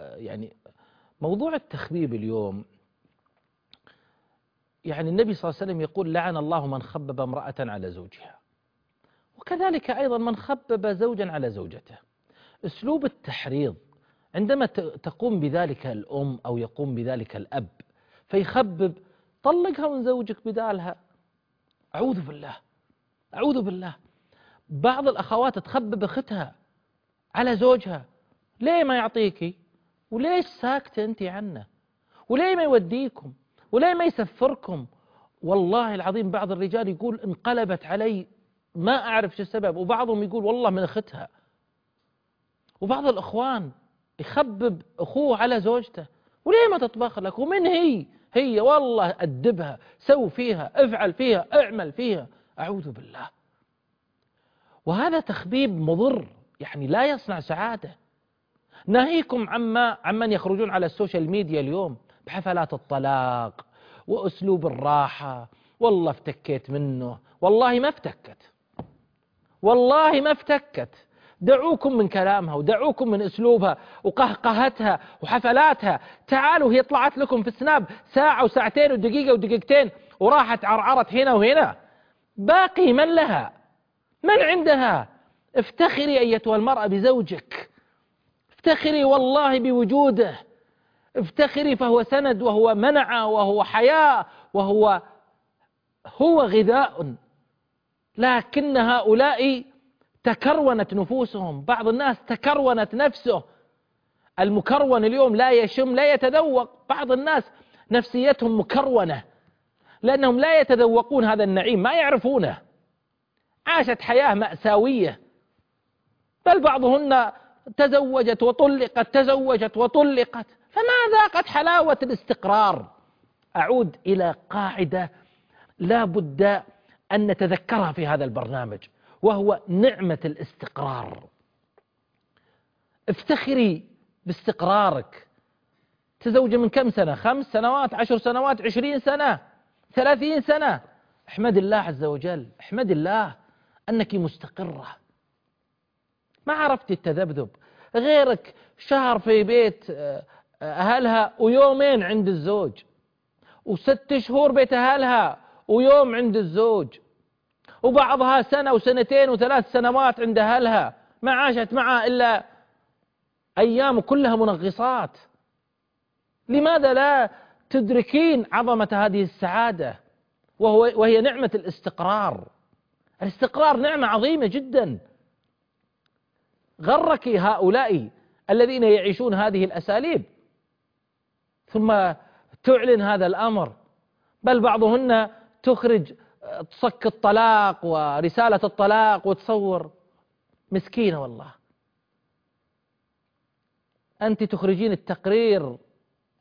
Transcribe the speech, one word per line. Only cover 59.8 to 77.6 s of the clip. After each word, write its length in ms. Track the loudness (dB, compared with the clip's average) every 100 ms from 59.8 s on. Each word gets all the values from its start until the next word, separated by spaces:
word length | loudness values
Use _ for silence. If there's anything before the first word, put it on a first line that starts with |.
| -2 -2
عمن 280 | -6 -4 -2
يخرجون 380 | -2 -2 -4 -2
على 160 | -2 -4
السوشيال 440 | -4 -6 -4 -4
ميديا 300 | -4 -4 -4
اليوم 360 | -4 -6 -8 -10 _ _ -14
بحفلات 460 | -10 -6 -4 -4
الطلاق 920 | -8 -8 -6 -2 -2 -2 -4 -8 -12 -20 _ _ -20 -8
وأسلوب 600 | -6 -6 -6 -2 -2 -2
الراحة: 840 | -4 -2 0 0 -6 -14 -14 -18 _ _ _
"والله 300 | 0 2 0
افتكيت 600 | -4 -10 -14 -8 -8 -6
منه". 480 | -6 -6 -6 -10 -14 _ _
والله 400 | 2 4 4 2
ما 80 | -2
افتكت، 640 | -6 -14 -16 -20 -20 _ _ _ -20 -20 _ _ _ _ _ _ _
والله 580 | 2 4 4 4 4 2
ما 120 | 0
افتكت. 720 | -2 0 -2 -2 -12 -12 _ _ _ _ _
دعوكم 560 | 4 4 4 0 0 0
من 120 | 0
كلامها 460 | 0 0 0 -2
ودعوكم 540 | -4 -2 0 0 -2 -2
من 120 | -2
أسلوبها 540 | -4 -2 2 4 2 -2 -10 -8
وقهقهتها 960 | -6 0 0 0 -2 0 0 0 -2 -2 -4 -14
وحفلاتها. 800 | -4 -2 2 4 4 4 0 -4 -6 -20 -2
تعالوا، 460 | 0 2 2 4
هي 100 | 2
طلعت 360 | 2 2 0 0
لكم 240 | -2 -2
في 60 | -4
السناب 360 | -4